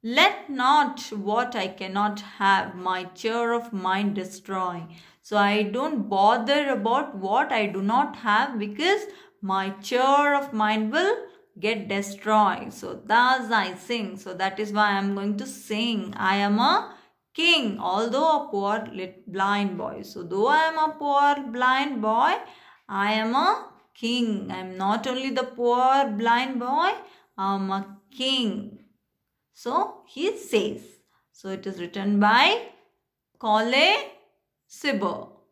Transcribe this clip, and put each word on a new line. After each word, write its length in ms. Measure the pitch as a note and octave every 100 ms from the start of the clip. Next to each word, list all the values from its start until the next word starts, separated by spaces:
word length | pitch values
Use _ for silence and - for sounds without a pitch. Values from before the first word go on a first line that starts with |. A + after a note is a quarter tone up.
let 480 | A3+ B3+ F#4 G4 -
not 520 | C4 B3+ D4+ C4+ - -
what 420 | G#3+ G3 A3 B3
I 140 | A#3 F#3+
cannot 540 | - F#3+ G3 G#3 G#3
have 540 | - - G3 F#3+ - F3+
my 280 | F#3 F#3 F3+
cheer 380 | - A3 A#3 A#3
of 220 | A#3 A#3
mind 420 | G3 F#3 F#3+ G3+ G3+
destroy. 720 | F#3 - - F#3+ F#3 F3 E3 - - _
So 140 | - G#3
I 260 | G3+ G#3
don't 460 | G3+ A#3+ D4+ C#4+ G3
bother 600 | F#3+ G3+ A#3+ A3 D4 C#4
about 440 | A#3+ G#3 B3+ C#4 G3
what 360 | F#3+ A3 C#4
I 140 | A#3 G3+
do 160 | F#3
not 340 | G3 A#3+ C#4+ -
have, 420 | A3+ G#3+ C#4 A#3
because 440 | G#3 G#3 E4+ G#4 G#4 - - _
my 300 | F#3+ F#3+ F#3+ G3
cheer 520 | - B3 C4 C#4 D4
of 200 | C#4+ C#4
mind 400 | A3 G#3+ A3 G#3+
will 240 | D4 F#4+ A4+ - - _ -
get 280 | G3+ A3+ F3+
destroyed. 840 | G3 G3+ G3 G#3 A3 G3+ F3+ -
So, 260 | - - - -
thus 460 | A3+ B3 C4 A3+
I 240 | A3+ F#3 F3+
sing. 420 | - A#3+ G3 F#3+
So, 160 | G3
that 260 | F#3 F#3+ F#3+
is 120 | G#3
why 200 | G#3 G#3
I 60 | G3
am 180 | G3 G3
going 220 | G3+ G#3
to 80 | C4
sing. 680 | - - G#3+ A#3+ A3 F#3 -
I 200 | F#3+ G3
am 220 | G3+ G#3
a 360 | B3+ F#4+ - - _ _ _
king, 440 | - E4 E4 A#3 G3
although 640 | F3+ F#3+ A#3 C4 D#4+ D4+
a 40 | -
poor 380 | G3+ G3 A3 G#3+
lit-, 400 | F#3+ F#3 - -
blind 460 | F#3 G3 G3+ G3+ E3+
boy. 240 | - -
So, 200 | - -
though 240 | F3 F#3 A#3
I 160 | D4+
am 140 | D#4+ D#4+
a 180 | D#4 D#4
poor 540 | C#4+ C#4+ C#4+ C#4+ C4+
blind 500 | A#3 B3+ C4 C#4+ B3
boy, 320 | G#3+ A3+ C#4 G#4 - - - _ -
I 240 | G3 G3+
am 220 | A3 A3 B3+
a 340 | F4 A#4+ - _ _
king. 580 | _ A#3 B3 A#3 G3+ F#3+
I 80 | F#3
am 180 | F#3 F#3
not 300 | F#3+ A3+ A#3+
only 220 | B3+ C4+
the 140 | B3+
poor 640 | B3 - A#3+ A#3+ B3+ C4+ C#4
blind 520 | G#3 A#3 A#3 C4 C4
boy, 320 | B3 C#4+ F4+ A4 - - _ -
I 180 | G3 G3
am 140 | F#3+
a 260 | F#3+ G3 - _
king. 680 | - C4 C4 A3+ F3+ - - _ _ _ _ _ _ _
So, 500 | _ A#3+ D4 G#4 - _
he 300 | C4 F4+ -
says. 440 | - A3 G#3 - - _ _ _ _
So, 180 | _ F#3+
it 160 | F#3+ F#3+
is 120 | F3+
written 400 | F3 G3 G3 G3+
by 480 | G#3 A#3 D#4+ A4+ - - _ _ _ _ _ _
Colley 540 | A3+ G#3+ A3+ C4 E4+ A#4 C#5 - _ _ _ _ _
Cibber. 600 | - D4 A3 F#3+ - - - _